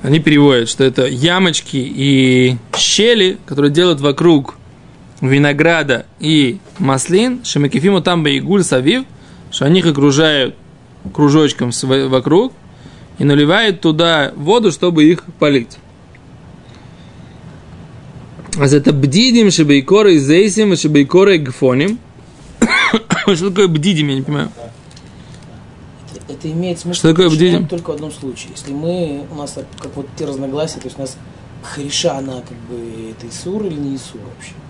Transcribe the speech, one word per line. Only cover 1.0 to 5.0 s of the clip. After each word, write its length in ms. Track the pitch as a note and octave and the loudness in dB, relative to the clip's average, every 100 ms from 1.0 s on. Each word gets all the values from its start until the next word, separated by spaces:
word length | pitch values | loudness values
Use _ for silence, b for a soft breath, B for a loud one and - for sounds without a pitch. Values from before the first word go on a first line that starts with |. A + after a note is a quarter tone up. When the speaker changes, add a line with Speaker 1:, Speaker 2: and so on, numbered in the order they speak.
| C3 | -2
Speaker 1:
ямочки 680 | C3 D#3 F3+ F#3 D3+ - C#3 | 0 0 2 0 0 -6 -6
и 800 | B2 - C#3 C3+ C3 B2+ B2+ B2 - - | -6 -2 2 4 4 4 2 0 -8 -4
щели, 640 | - - A3 A#3 F#3 - - | -2 2 2 4 2 -2 -8
которые 260 | C#3+ C#3+ | 0 2
делают 280 | C#3+ F3+ D3+ | 2 2 2
вокруг 560 | C#3+ C#3+ E3 D#3 C3 - - - - - | -2 2 4 4 0 -14 -20 -20 -20 -20